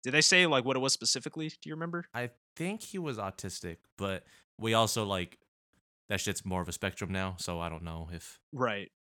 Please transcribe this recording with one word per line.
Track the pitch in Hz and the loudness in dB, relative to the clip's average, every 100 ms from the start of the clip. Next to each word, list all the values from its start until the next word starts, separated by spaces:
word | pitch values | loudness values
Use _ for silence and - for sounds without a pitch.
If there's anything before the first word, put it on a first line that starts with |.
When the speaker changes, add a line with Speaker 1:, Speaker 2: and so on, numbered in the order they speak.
Speaker 1:
Did | 127 | 4
they | 147 | 4
say, | 156 185 175 | 8 8 8
like, | 135 | 6
what | 127 131 | 4 2
it | |
was | 135 | 2
specifically? | - 113 131 139 156 156 | 0 0 -2 -4 -6 -8
Do | - 151 | -8 -10
you | |
remember? | 156 170 170 170 | -6 -4 -6 -6
Speaker 2:
I | 120 123 _ _ - | -6 -6 _ _ -6
think | 170 214 | -6 -6
he | - 190 | -8 -6
was | 160 110 | -4 -4
autistic, | 98 - 98 - 90 82 _ - | -6 -6 -8 -6 -8 -10 _ -6
but | 98 92 - - _ - | -4 -4 -8 -20 _ -4
we | 110 | 2
also, | 113 110 117 | 4 4 2
like, | 104 95 90 - _ _ _ _ _ _ _ | 2 0 -2 -8 _ _ _ _ _ _ _
that | 98 | -2
shit's | - 92 | 0 -2
more | 98 92 | -2 -2
of | 87 | -2
a | |
spectrum | 85 98 - 90 | -2 -4 -4 -4
now, | 95 95 90 | -2 -4 -4
so | - 85 | -6 -4
I | 85 | -4
don't | 80 | -6
know | 85 82 82 | -8 -8 -8
if | 85 - - _ | -12 -14 -20 _
Speaker 1:
Right. | 131 123 101 90 _ | -2 -2 -2 -8 _